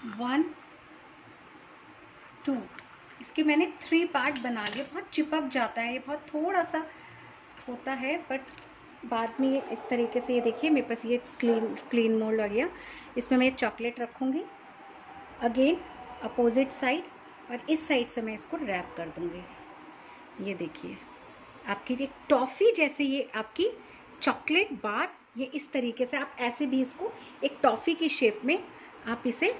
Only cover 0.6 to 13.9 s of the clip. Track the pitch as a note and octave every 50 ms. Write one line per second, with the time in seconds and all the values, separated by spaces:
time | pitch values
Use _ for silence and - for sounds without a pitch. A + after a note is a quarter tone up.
0.6 | - - - - - - - - - - - - - - - - - - - -
1.6 | - - - - - - - - - - - - - - - - - C#4+ C4+ A#3
2.6 | F#3+ - - - - - - - - - - - A#3 - - - D4+ D4+ D4 D4+
3.6 | F4+ F4+ - - - - E4 E4 F4 E4+ - C4+ B3 C#4+ C#4+ B3+ A#3 B3 A#3+ A3
4.6 | G#3 G#3 G#3+ A#3+ C#4 - - F#4 F#4+ - - D#4 D4 - D4+ D#4+ C#4+ C4 - C4
5.6 | A#3 G#3+ - A#3 A#3 A#3+ B3 C4 - C4+ D4 D4 - - - D4+ D#4 F#4 G4+ F4+
6.6 | E4 - - D#4+ D#4+ - - - - - - - - - - - - - - -
7.6 | - - A#3+ A#3+ - C4+ C4+ A#3+ B3+ C4+ D#4 F4 - - C4 C4+ C4 - - -
8.6 | - - - - - - - - - A#3 A#3+ A3+ A3+ A#3 A#3 - C4+ C4+ C4+ C#4
9.6 | C4 - - A3+ - - B3+ A#3+ A#3 A#3 - B3 A#3+ - B3 A#3+ A#3 A#3 A3+ -
10.6 | D4+ D#4+ D4+ C4 B3 - A#3 A#3 - A3+ B3 B3 - - - - - A#3 A3+ A3+
11.6 | A3+ A3 C#4+ - - - B3 A#3 A3+ A3+ A3 A3 A3 A3 A3 G#3+ G#3+ G3+ G3+ A3+
12.6 | D4 F4 - - - - - - - - - B3 A#3+ - C4 B3+ B3+ C4 C4 -
13.6 | B3+ G#3+ - - A3+ A#3+